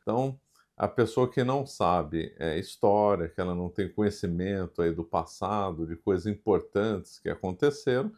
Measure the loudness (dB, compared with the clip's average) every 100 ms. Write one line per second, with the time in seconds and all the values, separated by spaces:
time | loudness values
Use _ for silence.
0 | -4 0 -2 -4 _ _ _ -4 -2 2
1 | 2 4 2 2 0 0 -2 0 2 2
2 | 2 -2 -4 -4 -4 -2 -4 0 4 6
3 | 4 2 -2 -4 -4 -2 -4 -4 -4 0
4 | 0 0 -4 -2 -2 -2 -4 0 0 0
5 | -2 -2 -4 -6 -4 -2 -2 -4 -6 -6
6 | 0 0 0 -4 2 2 2 0 0 -2
7 | -6 -10 -8 -4 -4 0 0 0 0 0
8 | 0